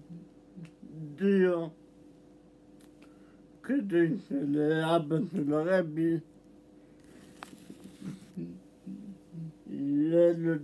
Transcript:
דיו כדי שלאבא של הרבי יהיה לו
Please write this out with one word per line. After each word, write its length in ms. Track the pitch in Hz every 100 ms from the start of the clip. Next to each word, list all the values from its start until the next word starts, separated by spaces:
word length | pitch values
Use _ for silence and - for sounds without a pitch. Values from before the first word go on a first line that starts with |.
| - 170 - - - - 165 - - 156 156 143
דיו 520 | 196 196 185 175 165 - - - - - - - - - - - - - - - - - - -
כדי 540 | - 277 202 170 170 - -
שלאבא 840 | 139 143 147 151 160 160 170 147 160 165
של 220 | 180 143
הרבי 640 | 151 160 190 165 151 165 165 - - - - - - - - - - - - - - - - - - 190 - - - 170 180 - - 190 196 202 196 - 165 160 - -
יהיה 640 | 147 139 143 151 170 175 170
לו 200 | 165 160